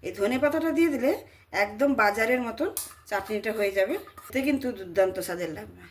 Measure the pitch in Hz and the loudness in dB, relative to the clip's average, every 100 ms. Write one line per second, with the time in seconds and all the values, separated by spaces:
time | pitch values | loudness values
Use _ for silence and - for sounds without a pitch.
0 | 180 190 202 254 285 320 320 294 330 277 | -8 -2 0 2 2 2 0 2 2 2
1 | 254 392 - - _ 185 208 214 285 254 | 0 0 -6 -20 _ -2 -2 2 2 4
2 | 208 202 226 254 240 226 339 - - - | 4 4 2 2 0 -2 -2 -2 -6 -12
3 | - 202 196 214 214 220 202 190 196 359 | -6 -4 -2 -4 -2 0 0 2 0 0
4 | - - - 262 269 277 247 233 190 170 | -6 -18 -4 -2 2 0 -2 -6 -4 2
5 | 190 185 175 175 165 160 214 - 180 | 2 2 -6 -4 -6 -8 -12 -16 -20